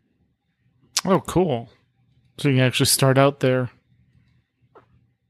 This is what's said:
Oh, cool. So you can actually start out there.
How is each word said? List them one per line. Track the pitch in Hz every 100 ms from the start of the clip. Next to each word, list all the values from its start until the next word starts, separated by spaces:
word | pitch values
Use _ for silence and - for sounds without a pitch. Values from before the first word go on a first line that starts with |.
| _ _ _ _ _ _ _ _ _ -
Oh, | 180 180
cool. | - 165 180 120 117 _ _ _ _ _ _ -
So | 143
you | 131
can |
actually | 127 - 135
start | - 135 131
out | 139 143
there. | 131 127 123 - _ _ _ _ _ _ _ _ _ _ _ _ _ _ _